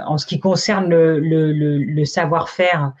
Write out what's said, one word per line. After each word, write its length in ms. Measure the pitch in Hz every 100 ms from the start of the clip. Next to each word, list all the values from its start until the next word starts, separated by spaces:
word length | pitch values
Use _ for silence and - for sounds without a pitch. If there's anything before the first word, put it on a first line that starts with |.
| -
en 120 | 151
ce 80 | -
qui 140 | 156
concerne 500 | 190 175 - 190 180
le, 300 | 165 160 156
le, 340 | 160 160 156
le, 240 | 151 151 143
le 280 | 143 151 147
savoir-faire, 880 | 180 151 160 165 - 180 165 139 135